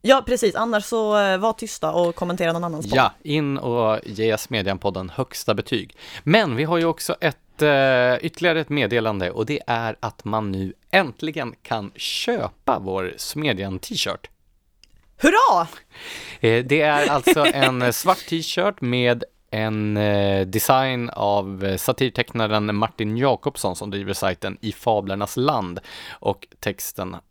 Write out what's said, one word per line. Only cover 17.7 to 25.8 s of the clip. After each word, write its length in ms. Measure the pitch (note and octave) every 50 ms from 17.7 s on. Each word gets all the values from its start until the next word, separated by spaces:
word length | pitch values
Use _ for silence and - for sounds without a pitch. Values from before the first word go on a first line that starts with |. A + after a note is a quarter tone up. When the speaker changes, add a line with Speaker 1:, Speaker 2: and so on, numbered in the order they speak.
| B2+ B2 B2 B2
Speaker 1:
<laughs> 0 |
Speaker 2:
svart 340 | A#2 - - F#3 F3+ - - -
t-shirt 520 | E3+ E3 D#3 - - F3 F3+ G3+ G3+ -
med 440 | - A#2+ B2 B2 B2 A#2+ A#2+ A#2+ - - _ _ _ _
en, 460 | - A2 A2 A2 G#2+ G#2+ G#2+ G#2+ G#2
eh, 500 | G#2 G#2 G#2 G2+ G2+ G2+ G2+ G2 G2 F#2+
design 640 | F#2+ G2 A2 - - C3+ C3 C3+ C3 B2+ B2 A#2+ A#2+
av, 540 | - G#2 G#2 G2+ G2+ G2+ F#2+ G2 G2 F#2+ G2
eh, 120 | G2 F#2+
satirtecknaren 1000 | F#2+ - - B2+ - C3+ B2 - - A#2+ - - A#2 A2 G#2 G#2+ G#2+ G#2 G#2 G#2
Martin 400 | G2+ A2 A2+ - - A2 G#2 G#2+
Jakobsson 600 | A#2 C3 C#3 A#2+ - - - - - - F#2+ F2+
som 140 | - G#2+ G2+
driver 220 | G2+ G2+ G2 G2
sajten 460 | F#2+ - - F#2+ F#2 - - F#2+ G2 -
I 120 | - G#2+
Fablernas 640 | G2 - - A#2+ A2 G#2 G2 G2 F#2+ G2+ G2+ - -
Land, 440 | B2 B2+ D3 D3+ A#2 G2 F2+ F2 F2+